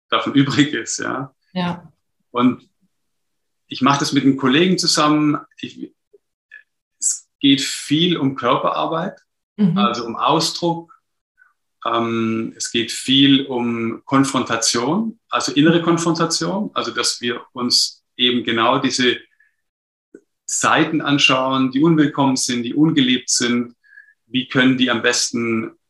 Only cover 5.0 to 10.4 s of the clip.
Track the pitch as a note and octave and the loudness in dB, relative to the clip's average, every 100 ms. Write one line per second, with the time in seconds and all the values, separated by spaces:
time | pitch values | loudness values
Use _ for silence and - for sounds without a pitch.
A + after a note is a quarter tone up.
5 | D3+ D3+ D3+ D3 - - C#3 - - _ | 2 2 2 -2 -6 -16 -16 -14 -18 _
6 | _ _ _ _ _ - _ _ _ _ | _ _ _ _ _ -20 _ _ _ _
7 | - - - _ C#3 C3+ - - - D3 | -6 -6 -10 _ 2 2 0 -8 -2 0
8 | G3+ D#3+ C3+ C3+ A#2+ D3+ F3+ - D#3 E3 | 0 0 -2 -2 0 0 0 -2 -4 -4
9 | F#3+ - _ _ _ - G3+ D#3+ A#2+ A#2+ | -6 -10 _ _ _ -2 0 2 0 0
10 | A#2 A2 B2 D#3 | -6 -2 0 0